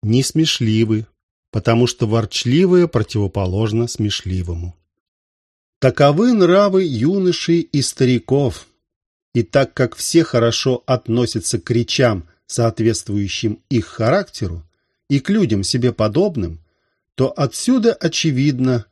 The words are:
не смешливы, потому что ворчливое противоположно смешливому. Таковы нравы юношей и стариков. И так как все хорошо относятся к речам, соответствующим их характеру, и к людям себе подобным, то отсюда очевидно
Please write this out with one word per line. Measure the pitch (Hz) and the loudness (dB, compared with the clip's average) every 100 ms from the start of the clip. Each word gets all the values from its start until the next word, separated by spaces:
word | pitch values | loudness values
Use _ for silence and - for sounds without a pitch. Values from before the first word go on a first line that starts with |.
не | 104 120 | 2 0
смешливы, | 135 156 156 - 113 110 113 110 110 _ _ _ _ | 0 0 0 0 0 2 2 0 -4 _ _ _ _
потому | 110 110 117 120 | -6 0 2 2
что | - 117 | 0 -2
ворчливое | 113 107 - 120 135 185 180 175 | 0 -2 -4 0 2 4 4 2
противоположно | 127 104 110 98 101 92 95 110 110 120 | 0 -2 -2 -2 -2 -2 -2 -2 -2 -4
смешливому. | - 107 - - 92 87 85 87 - _ _ _ _ _ _ _ _ _ _ | -2 -4 -4 -6 -6 -4 -6 -8 -12 _ _ _ _ _ _ _ _ _ _
Таковы | 131 - 143 147 240 | -2 4 2 4 2
нравы | 233 175 185 202 190 185 | 4 4 4 4 2 0
юношей | 123 131 196 180 170 - 170 | 0 0 0 0 -2 0 0
и | 160 143 | 0 -2
стариков. | 131 - 127 123 - 139 139 - - _ _ _ _ _ _ | -4 0 2 2 0 0 0 -4 -16 _ _ _ _ _ _
И | 120 | -4
так | 117 143 135 | 0 0 0
как | - 127 - | -2 -4 -4
все | - 170 | 0 2
хорошо | 160 123 117 113 - 123 - | 2 2 2 0 -2 -4 -2
относятся | 127 - 117 120 113 - 117 | -4 0 -2 0 -2 -4 -6
к | - | -2
речам, | 117 117 - 123 98 80 _ _ | -2 -2 2 2 2 -6 _ _
соответствующим | - 117 110 113 107 - 104 98 - 113 107 _ | -2 -2 2 0 0 -4 -4 -4 -4 -6 -6 _
их | 127 - | -4 -4
характеру, | - 113 175 190 - 98 85 - _ _ _ _ | -4 0 0 -2 -8 -8 -8 -14 _ _ _ _
и | 139 | -2
к | - | 0
людям | 208 170 104 | 0 2 0
себе | 98 127 123 | -2 0 -2
подобным, | 113 107 104 202 151 87 82 _ _ _ _ _ - | 0 -2 2 0 -2 -8 -8 _ _ _ _ _ -2
то | 131 - | -2 0
отсюда | 139 - - 254 226 | -4 -4 0 2 2
очевидно | - 170 - 160 127 143 127 131 127 104 | 0 -4 -2 -2 0 0 0 0 0 -4